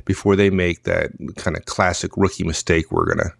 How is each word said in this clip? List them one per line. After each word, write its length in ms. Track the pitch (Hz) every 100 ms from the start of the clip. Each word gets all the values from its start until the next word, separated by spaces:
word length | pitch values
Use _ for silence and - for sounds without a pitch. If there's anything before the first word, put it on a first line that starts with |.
before 300 | - 95 104 98
they 140 | 101
make 320 | 95 87 85
that 280 | - 85 - - - -
kind 200 | - 82
of 80 |
classic 460 | - - 92 87 82 -
rookie 280 | 95 -
mistake 460 | 82 78 - 82 80
we're 140 | - 85
gonna 260 | - -